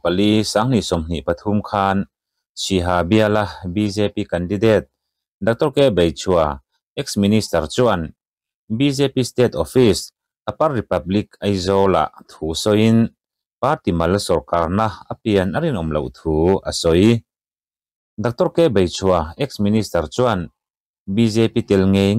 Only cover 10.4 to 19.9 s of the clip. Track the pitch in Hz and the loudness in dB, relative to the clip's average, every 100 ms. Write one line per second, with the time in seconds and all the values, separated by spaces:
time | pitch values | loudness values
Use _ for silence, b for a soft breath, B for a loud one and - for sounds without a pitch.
10.4 | - - 156 131 - 90 82 98 101 _ | -12 -2 -2 -2 -4 -4 -2 -2 -4 _
11.4 | 101 98 90 98 98 87 76 - - - | -4 -2 0 2 2 2 0 -6 -20 -10
12.4 | 80 - 107 107 113 113 113 _ _ _ | -8 -4 0 2 4 4 2 _ _ _
13.4 | _ _ 127 151 - 82 82 98 - 85 | _ _ -4 -2 -2 0 0 0 0 -2
14.4 | - 85 82 95 110 - - 120 117 101 | 0 -2 0 0 -2 -4 -14 -8 0 0
15.4 | 92 113 165 113 80 76 65 - - 78 | 0 -2 -4 -4 -4 -4 -6 -8 -4 0
16.4 | 85 95 - - 85 82 104 117 - _ | 2 0 -2 -4 2 4 4 2 -2 _
17.4 | _ _ _ _ _ _ _ - 110 117 | _ _ _ _ _ _ _ -8 -8 -2
18.4 | 180 - 165 101 90 - 95 90 80 - | -2 2 2 2 0 0 0 0 0 -6
19.4 | 143 - 101 110 101 | -8 -4 0 0 0